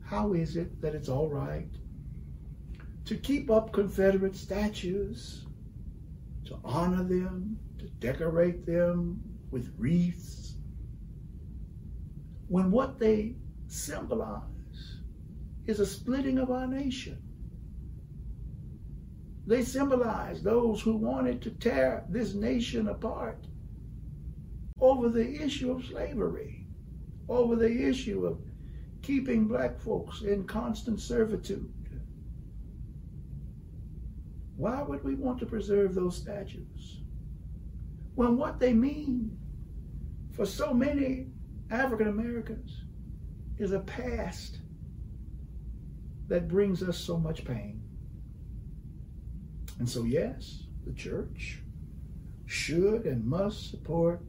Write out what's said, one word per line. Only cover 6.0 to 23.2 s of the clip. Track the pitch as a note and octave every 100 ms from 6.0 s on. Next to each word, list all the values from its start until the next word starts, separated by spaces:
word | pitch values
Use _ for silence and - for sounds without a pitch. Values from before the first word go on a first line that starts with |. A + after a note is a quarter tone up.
| - - - - -
to | -
honor | - C#3 F3 F3+
them, | F3+ F3+ F#3 F#3 G3+ A3 - -
to | - -
decorate | - C#3+ E3 E3 F3 F3
them | - E3+ F3 F3 F3 F#3 - - -
with | B2+ - -
wreaths, | A#2+ F3 F3 - - - - - - - - - - - - - - - - - - - - - - - -
when | F3 F#3
what | A3 C4 -
they | A3 G#3+ A3 B3+ - - -
symbolize | - - A#2+ F#2 A2+ G#2 G#2 - - - - - - - - - - - - -
is | G#3
a | G3
splitting | - - C4+ C#4 C4
of | B3+
our | B3+ B3+
nation? | C4+ C#4+ B3+ B3+ - - - - - - - - - - - - - - - - - - - - - - - F#3+
They | B3
symbolize | A#3 C4 C#4 B3+ A3+ G#3+ F3+ E3+
those | F#3 A#3 A#3 G#3
who | A3 A3
wanted | A3+ C4 B3+ B3
to | -
tear | - A#3 C4+ B3+ - -
this | G3 G#3
nation | G3+ A3+ B3+ A3+ A#3 G#3
apart | - A3+ -